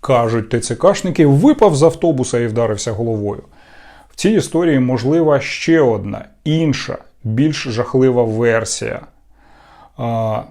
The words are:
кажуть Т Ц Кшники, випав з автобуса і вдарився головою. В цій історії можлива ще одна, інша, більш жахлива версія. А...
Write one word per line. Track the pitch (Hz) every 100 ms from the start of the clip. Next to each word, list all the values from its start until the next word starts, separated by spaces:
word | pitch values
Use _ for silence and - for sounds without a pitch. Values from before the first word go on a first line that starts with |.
кажуть | - 123 113 113 110
Т | 117
Ц | -
Кшники, | 117 180 196 180 156 147
випав | 139 269 302 208 139
з |
автобуса | 160 160 170 135 123 120
і | 117
вдарився | 110 113 104 120
головою. | 104 117 107 101 101 - - _ - - - -
В |
цій | - 202
історії | 214 - 160 170 139
можлива | 127 127 127 165 156 139
ще | - - - 165
одна, | 127 107 101 104 - _
інша, | 147 160 160 - - - - _
більш | 110 110 156 147
жахлива | 131 110 - 131 131 123
версія. | 113 110 120 113 113 - 110 - - _ _ _ _ _ _ - - -
А... | 117 113 110 107 -